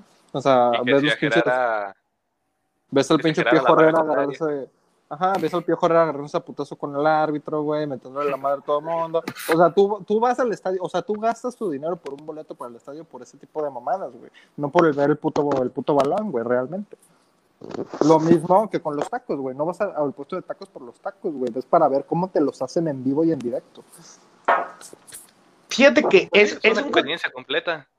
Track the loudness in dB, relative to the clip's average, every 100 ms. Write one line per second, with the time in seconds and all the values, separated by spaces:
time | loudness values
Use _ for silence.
0 | _ _ _ -2 2 4 4 2 4 4
1 | 4 0 2 2 2 0 0 -2 -6 -12
2 | _ _ _ _ _ _ _ _ _ 0
3 | 4 2 2 0 4 4 6 6 6 4
4 | 2 0 -2 -4 -4 -6 -8 _ _ _
5 | _ -4 -2 0 -2 -2 -2 0 2 4
6 | 2 -2 -6 -8 -8 -10 -12 -10 -6 -2
7 | 0 2 0 -4 -6 -6 -4 -4 -4 -8
8 | -10 -6 -4 -2 -4 -4 -2 -2 -2 -4
9 | -4 -4 -6 -8 0 4 4 4 2 0
10 | -2 0 2 0 -2 -2 -4 -4 -4 -4
11 | -4 -2 -2 -4 -8 -6 -6 -4 -6 -6
12 | -10 -12 -12 -14 -16 -14 -16 -16 -18 -18
13 | -18 -20 -20 -20 -12 -6 -6 -6 -4 -4
14 | -4 -12 -20 -20 _ -6 0 4 4 4
15 | 2 0 -2 -2 0 0 -2 -4 0 2
16 | 2 -2 -4 -4 -2 -2 -2 -8 -12 -18
17 | _ _ _ _ _ _ -14 -12 -10 0
18 | 4 4 4 2 4 2 2 -4 -6 -6
19 | -6 -8 -6 -6 -6 -4 -6 -4 -4 -2
20 | -4 -4 -10 -10 -10 -14 -16 -20 -20 -14
21 | -14 -8 -8 -4 -4 -4 0 2 4 2
22 | 0 -2 0 0 0 -2 -4 -2 -2 -2
23 | -2 0 0 0 -4 -8 -10 -20 -20 -20
24 | -20 -20 _ _ -2 -2 -4 -14 -20 -20
25 | -20 -20 -20 _ _ _ _ 4 6 6
26 | 4 4 4 4 2 2 0 0 0 0
27 | 0 -4 -8 -10 -6 -4 -4 -8 -10